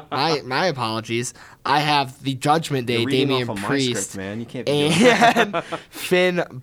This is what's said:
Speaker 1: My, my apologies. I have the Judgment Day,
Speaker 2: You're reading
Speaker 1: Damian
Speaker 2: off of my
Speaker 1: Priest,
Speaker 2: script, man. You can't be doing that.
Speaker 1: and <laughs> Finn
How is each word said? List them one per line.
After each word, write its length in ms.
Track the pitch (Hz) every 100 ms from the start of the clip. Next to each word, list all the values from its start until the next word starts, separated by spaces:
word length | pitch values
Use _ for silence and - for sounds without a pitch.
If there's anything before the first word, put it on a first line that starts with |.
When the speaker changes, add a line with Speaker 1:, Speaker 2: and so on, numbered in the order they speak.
| -
Speaker 1:
My, 320 | 143 151 147
my 220 | 123 131 180
apologies. 680 | 131 113 113 110 117 120 - - -
I 160 | - 143
have 420 | 151 147 131 -
the 120 | 131
Judgment 520 | 131 - 170 160 139 117
Day, 120 | 120
Speaker 2:
You're 80 | 120
reading 220 | 131 135
Speaker 1:
Damian 200 | 131 120
Speaker 2:
off 80 | 104
of 60 |
my 60 | 101
Speaker 1:
Priest, 420 | 139 131 110 95
Speaker 2:
script, 60 | 101
man. 220 | 95 110
You 40 | 117
can't 200 | 131 120
be 60 |
doing 180 | 147 147
that. 460 | 165 240 214 233 233
Speaker 1:
and 280 | 208 175
<laughs> 260 | - 160 -
Finn 720 | - - 180 180 175 - 127